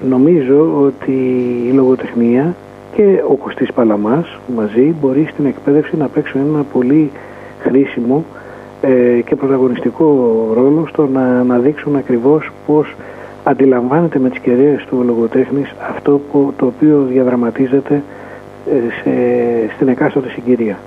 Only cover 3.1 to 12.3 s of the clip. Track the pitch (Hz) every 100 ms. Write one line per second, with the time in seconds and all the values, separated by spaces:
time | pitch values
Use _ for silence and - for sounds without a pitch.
3.1 | 190 - 135 - - 127 - 117 104 104
4.1 | 135 170 - - 120 104 110 143 165 139
5.1 | 131 156 - 143 - - 147 147 160 131
6.1 | - 143 135 139 151 139 127 123 147 151
7.1 | - - - - - - 127 135 - 120
8.1 | 139 165 - - - - - 139 127 123
9.1 | 120 113 139 139 135 127 120 123 - 160
10.1 | 143 120 113 113 110 135 151 156 - 147
11.1 | 135 127 123 123 123 127 151 147 143 -
12.1 | 123 123